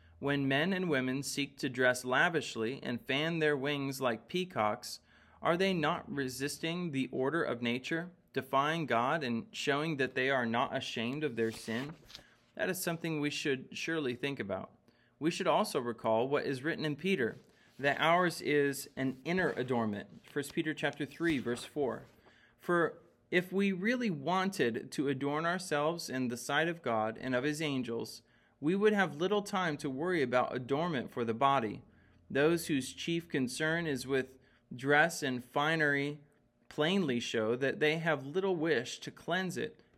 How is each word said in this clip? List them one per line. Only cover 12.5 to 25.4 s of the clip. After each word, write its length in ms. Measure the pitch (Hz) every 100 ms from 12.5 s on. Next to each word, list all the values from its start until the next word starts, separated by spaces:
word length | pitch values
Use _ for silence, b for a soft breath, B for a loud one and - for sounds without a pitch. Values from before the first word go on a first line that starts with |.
| -
That 140 | 185
is 100 | 185
something 400 | 175 165 170 151
we 120 | 147
should 440 | 147 156 131 - -
surely 380 | - 165 131
think 260 | 120 139 135
about. 300 | 101 95 - - _ b b b
We 140 | 151
should 160 | 175 180
also 320 | 156 - 147
recall 480 | 120 113 117 110 131
what 180 | 143 -
is 180 | 131
written 220 | 147 - 156
in 100 | 147
Peter, 420 | 190 175 110 - - b b -
that 200 | 139 135
ours 420 | 156 175 175 165
is 460 | - 147 143 135 - -
an 220 | 135 131 151
inner 280 | 185 160 -
adornment, 500 | 127 120 110 101 - -
First 320 | - 143 139
Peter 200 | - 156
chapter 320 | 151 147 - 139
three, 340 | - 165 143
verse 240 | 110 120
four. 400 | - 151 131 110 - - b b b b
For 400 | - 175 160 - - _ -
if 200 | 175 180
we 200 | 185 202
really 400 | 185 208 247 233
wanted 800 | 151 135 185 190 190 120 110 -
to 160 | - 143
adorn 380 | 135 139 147